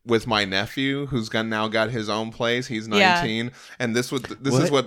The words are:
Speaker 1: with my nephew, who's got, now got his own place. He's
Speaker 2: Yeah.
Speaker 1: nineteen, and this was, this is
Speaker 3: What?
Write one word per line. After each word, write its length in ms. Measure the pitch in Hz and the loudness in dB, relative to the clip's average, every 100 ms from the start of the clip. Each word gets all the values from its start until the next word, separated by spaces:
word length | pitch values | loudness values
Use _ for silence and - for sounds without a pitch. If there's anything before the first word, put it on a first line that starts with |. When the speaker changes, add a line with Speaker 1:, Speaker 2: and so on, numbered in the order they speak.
| 120 | 2
Speaker 1:
with 220 | 117 120 | 2 4
my 160 | 107 | 2
nephew, 640 | 98 95 107 - 135 139 139 | 2 0 -2 -2 -2 -2 -2
who's 240 | 127 110 | -4 -2
got, 160 | 113 113 | -2 -2
now 240 | 110 110 | -2 0
got 220 | 110 110 | 0 0
his 180 | 123 107 | -2 -4
own 200 | 107 113 | -4 -4
place. 380 | - 117 120 127 | -2 0 0 -2
He's 220 | 110 110 | -6 0
Speaker 2:
Yeah. 240 | 110 190 175 | 4 4 4
Speaker 1:
nineteen, 360 | 120 113 120 - - - | 0 -2 -4 -8 -16 -6
and 160 | 123 117 | -2 0
this 160 | 123 | -2
was, 100 | 139 | -4
this 300 | 104 - 131 | -6 -6 2
is 160 | 123 143 | 4 4
Speaker 3:
What? 20 | 143 | 2